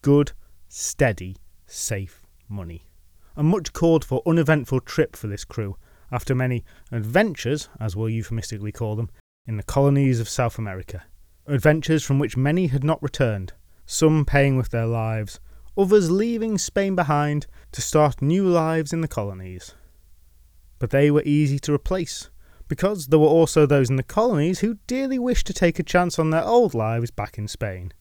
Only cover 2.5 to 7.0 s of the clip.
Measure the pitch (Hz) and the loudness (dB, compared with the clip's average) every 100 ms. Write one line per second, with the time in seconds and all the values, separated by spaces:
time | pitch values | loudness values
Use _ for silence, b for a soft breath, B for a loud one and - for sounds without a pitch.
2.5 | 101 87 85 - _ - _ - - 151 | -14 -12 -16 -20 _ -20 _ -20 -2 0
3.5 | 208 156 - 170 160 - 131 - 165 147 | 0 -2 0 2 2 2 -4 0 2 4
4.5 | 156 123 131 - - 151 - 110 101 - | 2 0 -4 -4 -2 -2 -2 -10 -10 -10
5.5 | - 104 98 b b b 123 - 131 127 | -8 -8 -10 b b b -8 -2 -2 0
6.5 | 123 - b b 120 | -4 -8 b b -8